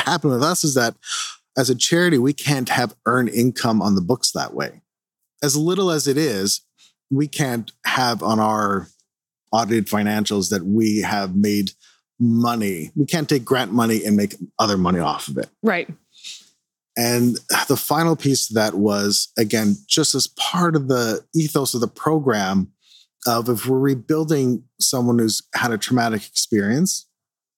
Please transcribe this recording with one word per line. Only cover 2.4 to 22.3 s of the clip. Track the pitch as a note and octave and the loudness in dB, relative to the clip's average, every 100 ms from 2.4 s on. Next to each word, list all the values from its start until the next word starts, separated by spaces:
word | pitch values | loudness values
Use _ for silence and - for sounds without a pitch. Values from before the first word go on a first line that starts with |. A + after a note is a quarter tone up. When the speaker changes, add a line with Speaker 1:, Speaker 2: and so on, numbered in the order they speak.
| C#3+ C#3 A#2 | -2 -2 0
Speaker 1:
have | - A#2+ - A2+ | -2 -2 -4 0
earned | B2+ A#2+ | 2 2
income | A#2 B2 - A#2+ A2 | 2 0 0 0 0
on | G2 G2 | 2 0
the | |
books | F2 B2 - | 0 0 -2
that | - - | -4 -6
way. | - - - _ _ _ _ _ - | -6 -8 -10 _ _ _ _ _ -4
As | D3 D3 | -2 0
little | D#3+ F#3 F#3+ | 0 0 0
as | D#3 C#3+ | 0 0
it | C3+ | 0
is, | D#3 G2+ G2 - _ _ _ _ - | 0 0 -2 -4 _ _ _ _ -4
we | C3+ D3 | -2 -2
can't | - C3+ A#2+ G#2 - - | -2 -2 -2 -8 -10 -4
have | C3 B2 A2 | -2 0 -2
on | A2+ A2 | 0 0
our | G#2+ G#2+ G2+ G2 E2+ _ _ _ _ _ - | 2 0 0 -2 -6 _ _ _ _ _ -4
audited | A2 G#2+ A2+ G2 | -2 2 0 0
financials | G#2 G#2 G#2+ G#2 G#2 F2+ | -2 0 0 0 -2 -2
that | G2+ | -2
we | F2+ G#2+ A2 G#2+ | 0 0 2 0
have | - G#2 G2 F#2+ | 0 -2 -2 0
made | G#2 G#2 F#2+ - _ _ _ - | 2 0 -2 -8 _ _ _ -2
money. | A#2+ A2+ A#2+ A#2 G2+ F2 D2+ | 0 2 2 0 -2 -4 -6
We | D3+ C3+ | -4 0
can't | E3+ D3 | 0 0
take | C#3+ | 0
grant | A2+ B2+ A2 | 2 0 2
money | A#2+ A2+ A2 | 2 2 2
and | G#2+ G#2 | 2 2
make | G2+ - F2+ - | 2 -4 -10 -2
other | G#2+ G2 | 0 2
money | F2+ F2+ | 2 2
off | D#2 - - | 0 -4 -6
of | B1+ | -8
it. | - _ | -8 _
Speaker 2:
Right. | A3 F3 - D#3 _ _ - - - _ _ _ _ A#2 | -2 -2 -4 -12 _ _ -20 -20 -20 _ _ _ _ -4
Speaker 1:
And | A#2+ A#2+ A#2+ A2+ - - - | 0 2 2 0 -4 -2 0
the | C3+ | 0
final | - D3+ E3 | 0 0 2
piece | D#3+ C#3 C3 - | 0 0 0 0
of | A2 | 0
that | G#2+ | 0
was, | F#2 G#2 G2+ G2+ G2 - - | 2 0 2 0 -2 -2 -2
again, | G#2+ A2+ G#2 G2+ - | 0 2 0 0 0
just | - D3 | 0 2
as | C3+ - | 0 -2
part | - - F3+ F3 D#3 | -4 -4 0 2 2
of | C3 | 0
the | B2 A#2 G2+ - | 0 0 -4 -2
ethos | D#3+ D3+ D3+ C3 | -2 0 0 -2
of | A#2+ | -2
the | A2+ | -4
program, | - D3+ D#3+ C3 | -2 0 0 2